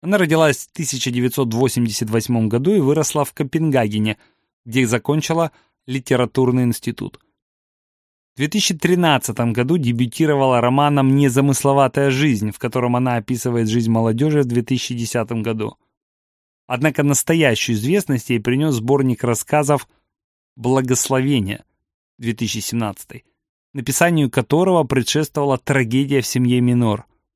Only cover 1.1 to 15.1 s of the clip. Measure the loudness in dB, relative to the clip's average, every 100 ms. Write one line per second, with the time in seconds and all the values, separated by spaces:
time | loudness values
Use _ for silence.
1.1 | 0 -2 0 -2 0 0 0 -2 -2 -2
2.1 | -2 0 0 0 0 2 2 2 2 0
3.1 | -2 -4 -4 -4 -2 0 2 0 0 -2
4.1 | -4 _ _ _ _ -6 0 0 0 0
5.1 | -2 0 -2 -2 _ _ _ -8 -8 -2
6.1 | 0 0 2 0 2 0 -2 -6 -8 -10
7.1 | -12 _ _ _ _ _ _ _ _ _
8.1 | _ _ -6 -4 -2 -2 -2 0 2 2
9.1 | 2 0 -2 -2 0 0 0 0 0 -2
10.1 | 0 0 2 4 4 2 2 2 4 4
11.1 | 4 4 4 2 2 2 4 2 2 0
12.1 | 2 2 0 -2 -6 -6 -2 -2 0 0
13.1 | -2 -4 -4 -2 0 0 0 2 2 2
14.1 | 0 2 2 2 0 0 -4 -4 -6 -4